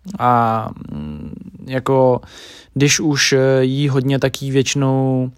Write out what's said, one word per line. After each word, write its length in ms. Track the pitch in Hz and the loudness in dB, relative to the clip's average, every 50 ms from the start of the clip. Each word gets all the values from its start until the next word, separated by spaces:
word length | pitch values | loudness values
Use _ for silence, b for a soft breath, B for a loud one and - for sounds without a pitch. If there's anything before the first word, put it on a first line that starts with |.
| _ 185 196 - | _ -14 -8 -2
A, 500 | 120 123 123 117 117 113 113 110 107 - - - - - | 0 2 2 2 2 0 0 -2 -4 -8 -10 -12 -14 -12
mm, 400 | - 71 76 76 76 76 - - - - - - - - - | -12 -10 -10 -10 -12 -12 -12 -14 -16 -16 -18 -18 -18 -18 -12
jako, 540 | 127 131 131 123 - 135 131 131 127 123 123 B B B B B B B B B B _ | -8 -8 -4 -2 0 2 4 4 4 2 0 B B B B B B B B B B _
když 260 | 131 139 143 - - | 2 2 2 2 2
už, 320 | - 156 143 131 - - | 2 0 0 2 2 2
eh, 320 | 139 131 131 135 135 131 131 | 4 4 4 4 4 2 2
jí 240 | 131 131 139 147 139 | 0 0 0 0 0
hodně, 300 | 131 139 123 139 139 131 | 0 0 0 0 0 0
tak 240 | 135 135 - - | 0 -2 -2 -4
jí 80 | 139 139 | -6 0
většinou 800 | 131 139 127 - - 143 135 135 135 135 131 131 131 127 127 127 127 | 0 2 2 2 0 0 0 2 2 0 0 0 0 0 -2 -4 -6